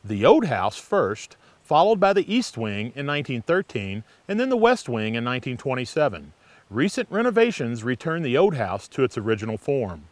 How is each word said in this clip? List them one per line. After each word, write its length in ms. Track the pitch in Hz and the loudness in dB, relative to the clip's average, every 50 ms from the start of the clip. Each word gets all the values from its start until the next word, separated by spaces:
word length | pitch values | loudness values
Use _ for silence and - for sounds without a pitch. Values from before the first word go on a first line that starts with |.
| - | -6
The 220 | 101 110 98 107 | -6 -2 4 6
Old 200 | 156 247 320 233 | 6 6 6 4
House 300 | 165 127 92 92 104 - | 0 -2 0 0 -2 -4
first, 600 | - - - - 196 135 95 107 - - - - _ _ _ _ _ _ | -6 -6 -2 0 0 2 0 -2 -6 -10 -18 -20 _ _ _ _ _ _
followed 340 | - 151 151 175 208 226 | 2 4 4 6 4 4
by 140 | 190 196 196 | 4 4 4
the 220 | 202 196 165 - 208 | 4 2 0 2 0
East 240 | 254 226 - - | 0 -2 -2 -6
Wing 340 | 113 113 107 101 101 107 123 - | -6 -4 -4 -4 -4 -6 -6 -8
in 120 | 139 143 | -8 -6
nineteen 360 | 143 147 147 143 - 127 117 | -4 -4 -4 -4 -4 -6 -6
thirteen, 600 | 107 - 170 190 202 - - 113 101 98 98 110 - _ _ _ _ | -2 0 0 0 0 -4 -8 -8 -6 -6 -8 -10 -12 _ _ _ _
and 100 | - 202 | -6 -4
then 120 | 214 254 262 | -2 0 0
the 80 | 262 | 2
West 320 | 233 220 233 247 233 - - | 4 4 4 4 2 -2 -4
Wing 260 | 120 110 107 110 113 | -4 -2 -2 -2 -2
in 80 | 117 117 | -2 -2
nineteen 320 | 123 123 123 - 135 123 | -4 -4 -4 -6 -8 -8
twenty-seven. 800 | 117 - 139 127 127 123 - - 160 151 135 95 80 71 71 - _ _ _ - - _ _ | -6 -4 -4 -4 -4 -6 -4 0 0 0 0 0 -6 -16 -18 -20 _ _ _ -20 -20 _ _
Recent 380 | 98 113 151 202 - - 220 _ | -2 -2 0 0 0 -4 -6 _
renovations 760 | 175 208 233 247 202 226 233 240 190 - 139 117 120 113 107 | -2 0 0 2 4 4 2 2 2 -4 -4 -4 -4 -4 -4
returned 400 | 120 127 - - 165 160 170 165 | -4 -4 -2 -4 -4 -4 -2 -2
the 120 | 127 123 | 2 4
Old 180 | 143 185 214 165 | 4 4 4 4
House 340 | 127 110 90 92 104 - - | 0 -2 -4 -4 -6 -8 -8
to 160 | - - 131 | -2 0 0
its 120 | 123 - | 0 0
original 400 | 123 101 113 110 104 107 110 110 | -4 -2 -2 -2 -2 -2 -6 -8
form. 460 | 104 - - 139 135 113 95 85 76 71 80 | -6 -4 -2 -2 -2 -2 -4 -8 -12 -14 -20